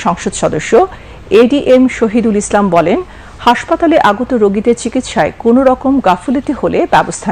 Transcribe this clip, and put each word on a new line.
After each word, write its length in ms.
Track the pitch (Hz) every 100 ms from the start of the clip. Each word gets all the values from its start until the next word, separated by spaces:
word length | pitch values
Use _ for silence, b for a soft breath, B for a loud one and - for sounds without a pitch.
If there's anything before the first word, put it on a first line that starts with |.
সংসদ 280 | 214 175 - -
সদস্য 300 | 160 156 - 233 370 B B B - 208
এডিএম 440 | 240 285 - 254 262 -
শহীদুল 380 | 226 226 226 202
ইসলাম 240 | 202 208 202 170
বলেন, 220 | 160 254 359 B B B -
হাসপাতালে 500 | 240 - 330 339 320 -
আগত 200 | 202 247 247
রোগীদের 340 | 208 202 226 233
চিকিৎসায় 500 | 226 254 - - 156 -
কোনো 160 | 226 247 262
রকম 220 | 254 269 277 190
গাফিলতি 460 | 180 - 269 262 262
হলে 180 | 175 170 339
ব্যবস্থা 360 | - 170 - -